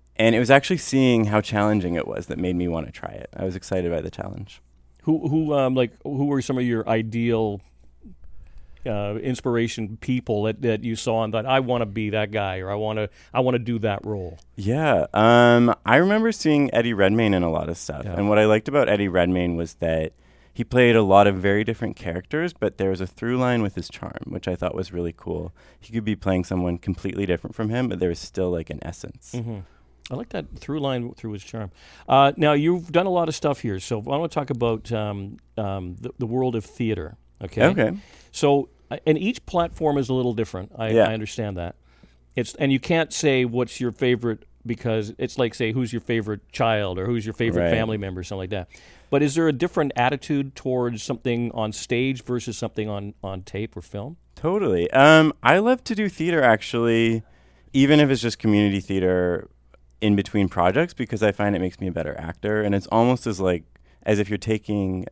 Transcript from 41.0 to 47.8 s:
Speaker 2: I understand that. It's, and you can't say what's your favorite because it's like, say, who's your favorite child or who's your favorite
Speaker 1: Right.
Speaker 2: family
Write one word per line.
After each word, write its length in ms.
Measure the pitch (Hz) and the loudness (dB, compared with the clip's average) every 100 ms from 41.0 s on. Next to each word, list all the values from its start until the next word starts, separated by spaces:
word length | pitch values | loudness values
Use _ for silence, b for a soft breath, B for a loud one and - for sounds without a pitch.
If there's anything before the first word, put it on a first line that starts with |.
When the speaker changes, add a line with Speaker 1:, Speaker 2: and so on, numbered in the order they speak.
| 104 | 4
Speaker 2:
I 60 | |
understand 420 | 110 107 - 107 92 | 2 -8 -8 -6 -6
that. 180 | 87 - _ b b b b | -10 -12 _ b b b b
It's, 220 | - 117 - | -6 -6 -2
and 160 | 139 | 0
you 80 | 131 | 0
can't 320 | - 165 156 | 0 0 0
say 320 | - 156 131 | 0 2 2
what's 360 | 123 120 120 - | 2 -2 -4 -4
your 120 | 123 | -6
favorite 540 | 110 127 120 120 110 - _ 113 | 0 0 2 0 -6 -10 _ -8
because 480 | 117 117 110 104 - | -6 -2 -2 -4 -6
it's 220 | 123 - | -6 -2
like, 160 | 117 | -2
say, 160 | - 113 | 0 -2
who's 220 | 123 120 | -2 -4
your 80 | 117 | -4
favorite 500 | - 113 104 104 - | -2 -2 -2 -6 -8
child 480 | - 117 107 98 92 | -2 0 0 -2 -4
or 80 | 98 | -2
who's 180 | 120 | -4
your 80 | 107 | -4
favorite 300 | - 117 87 | -4 0 2
Speaker 1:
Right. 80 | 85 | 2
Speaker 2:
family 260 | 113 | 0